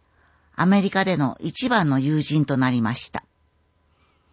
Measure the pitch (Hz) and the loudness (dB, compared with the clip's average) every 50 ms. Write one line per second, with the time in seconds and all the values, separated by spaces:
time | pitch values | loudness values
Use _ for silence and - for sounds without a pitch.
0 | _ _ _ _ _ _ _ _ _ _ - - 160 185 202 202 185 196 - 190 | _ _ _ _ _ _ _ _ _ _ -4 -2 2 4 4 4 2 0 0 0
1 | 190 190 180 147 143 123 - - - 165 - - 254 254 240 214 170 147 135 135 | 0 0 0 0 0 -2 -2 -6 -8 -8 -6 -4 -2 0 2 2 2 2 2 0
2 | 131 147 156 151 147 - 151 156 143 139 139 131 127 127 123 120 113 107 120 - | 0 0 0 0 -2 0 0 0 0 0 0 0 0 0 0 0 -2 -2 -4 -6
3 | - - - - - _ _ _ _ _ _ _ _ _ _ _ _ _ _ _ | -8 -10 -12 -12 -14 _ _ _ _ _ _ _ _ _ _ _ _ _ _ _
4 | _ _ _ _ _ _ | _ _ _ _ _ _